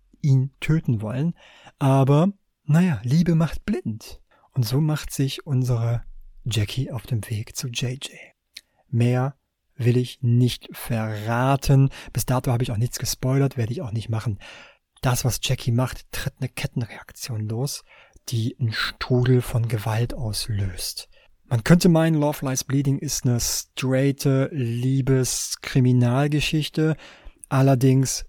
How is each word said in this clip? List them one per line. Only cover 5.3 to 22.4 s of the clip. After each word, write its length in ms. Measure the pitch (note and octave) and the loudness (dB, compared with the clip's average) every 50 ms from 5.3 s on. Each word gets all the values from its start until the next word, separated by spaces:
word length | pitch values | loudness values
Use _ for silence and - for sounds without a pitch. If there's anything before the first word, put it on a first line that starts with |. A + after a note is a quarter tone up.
| - - - D3+ | -4 -6 -6 -2
unsere 560 | C3+ B2+ B2+ B2 B2 A2+ A#2 A#2 A#2 A2+ - - - - - - - - - | -2 0 0 0 0 0 0 0 -2 -2 -4 -8 -16 -18 -18 -20 -18 -12 -8
Jackie 460 | A#2 G#2+ A2 G2+ - - B2+ C3+ - | -4 -2 -2 -2 -2 -2 -4 -6 -4
auf 160 | C3 A2+ - - | -6 -10 -6 -4
dem 200 | B2+ G#2+ - - | -6 -4 -4 -6
Weg 260 | A2 G#2 G#2+ - - | -8 -8 -8 -10 -10
zu 120 | - - B2+ | -10 -10 -8
J 260 | A#2+ - - A#2+ C3 | -6 -6 -6 -6 -6
J. 180 | C#3 - - - - - - _ _ _ _ - - _ _ _ _ _ - | -8 -12 -14 -14 -16 -20 -20 _ _ _ _ -20 -20 _ _ _ _ _ -4
Mehr 460 | B2 A#2 A#2+ B2 B2 B2+ B2+ C#3 - _ _ _ _ _ _ _ _ | 0 0 2 2 2 0 -2 -4 -6 _ _ _ _ _ _ _ _
will 220 | - A2+ B2 A#2+ B2 | -2 2 2 2 2
ich 240 | B2+ - - - | 2 -2 -6 -4
nicht 480 | B2+ A#2+ A#2+ A#2+ B2 A#2+ - - - - | 0 2 4 4 4 4 2 -2 -12 -16
verraten. 1160 | - - - - A#2+ A2+ A2 A2 G#2+ G#2 G#2 A2+ A#2 A#2+ B2+ C3+ C#3 C3+ - - C#3 C3+ C3+ C3 - - - - | -16 -12 -8 -6 -4 -4 -4 -4 -6 -6 -4 -2 0 0 2 2 2 2 2 4 6 6 6 4 2 -4 -14 -8
Bis 160 | - A#2+ A2 - | -6 -4 -2 0
dato 240 | B2+ B2+ - - | 0 0 0 0
habe 100 | A#2 A#2 B2+ | 0 0 -2
ich 80 | - | -2
auch 60 | A2+ G#2+ | -2 -2
nichts 220 | B2 B2 - - | -2 -2 -4 -4
gespoilert, 580 | B2 - - - B2 B2+ C3+ C#3 C#3 C3+ - B2 | -6 -6 -6 -4 -2 0 2 2 2 0 0 -2
werde 140 | A2+ A2 | -4 -4
ich 100 | A#2 F#3+ | -4 -6
auch 100 | F3 G2+ | -8 -6
nicht 180 | G2+ A2+ G2+ - | -6 -6 -4 -4
machen. 280 | A2 A2 - A#2 G2 - - - - - - - _ _ _ _ _ _ | -4 -4 -2 -4 -6 -6 -8 -16 -20 -20 -20 -20 _ _ _ _ _ _
Das, 240 | - C3 B2 - - | -2 -2 0 0 0
was 140 | B2 - - | -2 -2 -2
Jackie 300 | - - C3 - - B2 | -2 -2 -4 -2 -2 -2
macht, 400 | A#2 A#2+ C3 - - - - _ | 0 0 0 -2 -4 -10 -16 _
tritt 240 | - - - C#3 - - | -10 -8 -8 -8 -8 -8
eine 100 | C#3 - | -10 -10
Kettenreaktion 1000 | - - - - - B2+ A#2 - - - - - - - - - A#2 G#2+ G#2+ G#2+ | -8 -8 -8 -6 -4 -6 -6 -6 -8 -16 -20 -20 -18 -14 -10 -8 -6 -6 -4 -4
los, 340 | A2+ A#2 C#3 C#3+ - - - _ - - - _ _ - _ - | -4 -4 -4 -4 -6 -10 -14 _ -20 -20 -20 _ _ -20 _ -6
die 260 | B2 A2+ A2 B2 - - | -4 -2 -2 -2 -4 -2
einen 120 | B2+ A2 | -4 -4
Strudel 680 | A2 - - - - - - - B2+ B2 B2 B2+ B2+ B2 | -2 -4 -6 -6 -6 -8 -4 0 2 2 4 4 4 2
von 260 | - - - A2+ A#2 A2+ | 2 0 -2 -2 -2 -2
Gewalt 460 | A#2+ G#2+ G2+ A2+ A2 A2 B2 - - | -2 -4 -4 -2 -2 -2 -2 -4 -4
auslöst. 960 | - C#3 G#2+ G2+ - - - G#2+ G2 G2 F#2 F2 - - - - - - _ _ _ _ _ _ _ _ | -6 -6 -6 -6 -6 -6 -4 -4 -2 -2 -4 -4 -6 -10 -10 -10 -12 -14 _ _ _ _ _ _ _ _
Man 180 | - B2+ A#2 - | -2 -2 0 4
könnte 260 | - E3+ F3 - F3+ | 6 6 6 8 6
meinen, 260 | E3 D#3+ D#3+ E3 D#3+ | 6 6 4 4 2
Love 320 | D3+ D3 D3 D3 - | 2 2 0 -2 -2